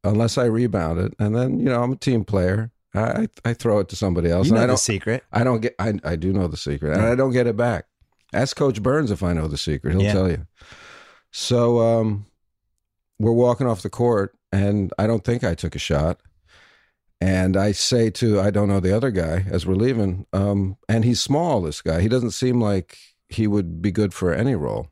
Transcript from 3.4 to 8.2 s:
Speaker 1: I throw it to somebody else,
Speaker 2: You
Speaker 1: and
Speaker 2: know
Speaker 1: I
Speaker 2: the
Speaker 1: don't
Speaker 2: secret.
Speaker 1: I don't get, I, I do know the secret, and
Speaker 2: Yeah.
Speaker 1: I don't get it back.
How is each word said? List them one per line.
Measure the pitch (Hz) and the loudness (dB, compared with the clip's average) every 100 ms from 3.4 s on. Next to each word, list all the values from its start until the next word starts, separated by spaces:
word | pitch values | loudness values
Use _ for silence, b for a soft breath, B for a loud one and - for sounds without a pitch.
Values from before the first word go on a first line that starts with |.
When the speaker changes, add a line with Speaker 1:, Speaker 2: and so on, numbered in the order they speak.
| 117 | -6
Speaker 1:
I | |
throw | 117 117 104 | -2 0 0
it | 95 | 0
to | 95 | -2
somebody | 101 87 85 | -2 0 2
else, | 87 135 | 2 4
Speaker 2:
You | |
Speaker 1:
and | 113 | 4
Speaker 2:
know | |
Speaker 1:
I | 123 | 4
Speaker 2:
the | |
Speaker 1:
don't | 127 | 2
Speaker 2:
secret. | - 98 107 123 _ | 0 -2 -2 -4 _
Speaker 1:
I | - | 0
don't | 123 117 | 2 2
get, | 117 - | -2 -2
I, | 110 101 | -2 -2
I | 73 82 | -4 -2
do | 92 | 0
know | 95 87 | 0 0
the | 90 | -4
secret, | 71 71 76 | -6 -4 -2
and | 80 | 2
Speaker 2:
Yeah. | 113 | 2
Speaker 1:
I | |
don't | 123 135 | 2 2
get | 127 120 | 2 0
it | 107 | 0
back. | 120 98 - _ _ _ | -2 -2 -8 _ _ _